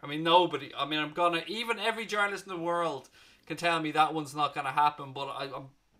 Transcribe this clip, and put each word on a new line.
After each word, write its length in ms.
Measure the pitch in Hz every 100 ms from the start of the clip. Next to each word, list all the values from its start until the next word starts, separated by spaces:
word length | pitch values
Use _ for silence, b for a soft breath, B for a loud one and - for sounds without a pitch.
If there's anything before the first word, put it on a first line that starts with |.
I 40 | 143
mean, 160 | 151
nobody. 480 | 165 175 170 143 139 120
I 80 | 139
mean, 140 | 151
I'm 140 | 151
gonna, 280 | 156 175 165 165
even 320 | 214 233 220
every 260 | 214 220 202
journalist 400 | 208 202 190 196
in 80 |
the 60 | 175
world 500 | 170 175 170 135 - B B B -
can 80 | 156
tell 240 | 175 165
me 120 | 156
that 220 | 151 151
one's 220 | 156 143 147
not 180 | 143
gonna 180 | 151 139
happen, 420 | 147 147 147 139
but 140 | 135 135
I, 180 | 123 139
I'm, 240 | 131 135 _ _